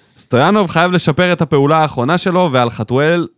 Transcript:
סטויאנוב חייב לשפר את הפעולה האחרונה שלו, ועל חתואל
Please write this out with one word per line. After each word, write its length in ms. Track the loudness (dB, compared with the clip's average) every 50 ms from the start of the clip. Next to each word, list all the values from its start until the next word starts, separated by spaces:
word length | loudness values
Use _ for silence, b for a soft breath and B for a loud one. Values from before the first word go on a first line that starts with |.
| _ _ _
סטויאנוב 540 | -20 -10 -2 0 2 2 2 2 0 0 0
חייב 220 | 0 0 0 2 0
לשפר 400 | 0 0 0 0 0 0 0 0
את 80 | -2
הפעולה 360 | -2 0 2 2 2 2 2
האחרונה 420 | 2 0 0 -2 -4 -2 -2 -2 -2
שלו, 300 | -2 -2 0 0 0 0 2
ועל 180 | 0 0 0
חתואל 560 | -2 -6 -6 -4 -2 0 0 0 0 -2 -2 -6 _